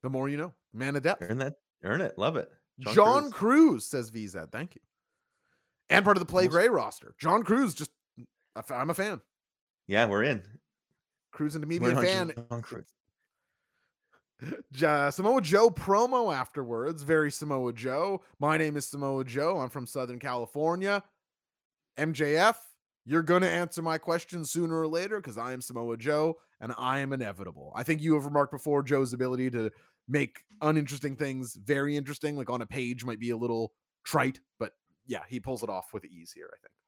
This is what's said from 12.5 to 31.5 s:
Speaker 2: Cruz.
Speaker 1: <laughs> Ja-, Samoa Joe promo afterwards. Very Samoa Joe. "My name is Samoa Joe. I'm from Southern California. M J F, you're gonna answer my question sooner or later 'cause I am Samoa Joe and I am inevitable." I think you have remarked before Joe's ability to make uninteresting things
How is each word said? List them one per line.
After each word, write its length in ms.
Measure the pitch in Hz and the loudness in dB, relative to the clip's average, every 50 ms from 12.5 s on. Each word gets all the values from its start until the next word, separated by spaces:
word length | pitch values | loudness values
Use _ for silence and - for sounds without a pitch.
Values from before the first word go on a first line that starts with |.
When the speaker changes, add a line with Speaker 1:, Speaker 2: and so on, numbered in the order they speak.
| 120 120 | -8 -10
Speaker 2:
Cruz. 260 | 117 - - - - _ _ _ _ _ _ _ _ _ _ _ _ _ _ _ _ _ _ _ _ _ _ _ _ _ _ _ _ _ _ _ | -8 -10 -14 -16 -16 _ _ _ _ _ _ _ _ _ _ _ _ _ _ _ _ _ _ _ _ _ _ _ _ _ _ _ _ _ _ _
Speaker 1:
<laughs> 120 | 127 147 - - - _ 139 | -10 -10 -10 -12 -12 _ -4
Ja-, 340 | 131 160 156 151 147 143 143 | 0 2 2 4 4 2 0
Samoa 320 | 139 - 185 214 254 262 | 0 0 2 2 2 2
Joe 280 | 196 151 175 208 226 233 | 2 4 6 8 6 6
promo 640 | 170 - - 190 196 208 240 254 262 247 233 202 151 | 6 2 0 2 4 4 4 2 2 0 0 0 -2
afterwards. 680 | 135 127 - - 147 131 117 117 113 123 151 165 156 143 | -2 -4 -6 -6 -10 -6 -6 -4 -4 -4 -4 -6 -6 0
Very 280 | 139 165 156 151 147 | 2 2 4 4 2
Samoa 400 | 139 - 156 151 139 135 127 120 | -2 -6 -6 -4 -2 -2 -2 -2
Joe. 520 | 117 113 117 127 131 143 170 196 196 185 _ _ _ _ | -4 -4 -6 -4 -2 -2 -2 -2 -2 -6 _ _ _ _
"My 180 | 143 147 156 | 0 2 2
name 180 | 160 160 151 147 | 2 0 0 -2
is 120 | 147 139 | -4 -6
Samoa 360 | - - 143 143 139 135 135 131 | -6 -8 -6 -4 -2 -2 -2 -4
Joe. 340 | 127 117 139 147 165 190 170 | -4 -4 -2 0 0 0 0
I'm 100 | 131 123 | -4 -6
from 160 | - 143 123 | -6 -10 -10
Southern 340 | - - 139 127 120 123 120 | -8 -6 -8 -6 -6 -8 -10
California. 840 | 143 139 123 123 117 - - 143 151 160 170 180 190 196 202 202 190 _ _ _ _ _ _ _ _ _ _ _ _ _ _ _ _ _ _ | -8 -6 -4 -4 -6 -6 -4 -2 0 0 0 0 0 -2 -2 -2 -4 _ _ _ _ _ _ _ _ _ _ _ _ _ _ _ _ _ _
M 160 | - 147 160 | -4 -4 -4
J 240 | 156 123 151 147 151 | 0 -2 0 2 2
F, 220 | 160 185 220 226 - - - _ _ _ _ _ _ _ | 4 4 4 4 2 -10 -20 _ _ _ _ _ _ _
you're 160 | 117 143 165 | 0 0 0
gonna 260 | 160 156 175 180 185 | 4 4 4 4 4
answer 340 | 180 170 170 175 165 - - | 4 2 0 -2 -4 -6 -6
my 160 | 165 165 160 | -4 -4 -4
question 460 | 160 - - 165 170 - - 175 175 156 | -4 -2 0 -2 -2 -2 -6 -10 -8 -8
sooner 360 | 135 - 165 175 165 160 160 | -4 -2 -2 -2 0 0 0
or 60 | 160 | -2
later 340 | 156 160 170 180 202 220 208 | 0 0 -2 -2 -2 -6 -6
'cause 160 | 180 139 107 | -8 -8 -8
I 160 | 110 117 123 127 | -8 -6 -6 -6
am 80 | 127 | -8
Samoa 340 | 123 - 127 120 117 117 117 | -10 -8 -8 -6 -4 -4 -4
Joe 440 | 117 113 143 151 151 156 165 160 - _ _ _ _ | -2 0 0 2 2 2 0 0 -4 _ _ _ _
and 140 | - 117 123 | -10 -10 -8
I 220 | 113 123 127 131 139 | -4 -2 0 0 0
am 140 | 139 135 135 | -2 -2 -4
inevitable." 580 | 131 120 104 95 87 98 87 76 73 69 73 - | -4 -4 -6 -8 -10 -12 -12 -12 -14 -18 -12 -8
I 100 | - 127 | -8 -2
think 180 | 151 160 156 | -2 -2 0
you 140 | 151 165 156 | 4 2 2
have 100 | 151 135 | 2 2
remarked 260 | 143 143 147 143 139 | 0 2 2 2 2
before 320 | - 135 - 156 147 143 135 | -2 -8 -2 2 2 2 2
Joe's 300 | 127 147 139 135 120 120 | 2 2 2 2 0 0
ability 360 | 123 127 127 127 127 127 131 | -2 -2 -2 0 0 -2 -2
to 200 | 120 120 110 107 - _ _ _ _ _ _ - | -2 -2 -4 -4 -4 _ _ _ _ _ _ -2
make 300 | 131 147 139 - _ - _ _ - - | 0 0 0 -2 _ -20 _ _ -14 -2
uninteresting 540 | 151 151 156 156 147 135 147 135 143 147 135 | 0 2 2 2 2 -2 -6 -6 -6 -6 -4
things 400 | 120 147 139 135 131 127 117 | -4 -6 -6 -4 -6 -8 -10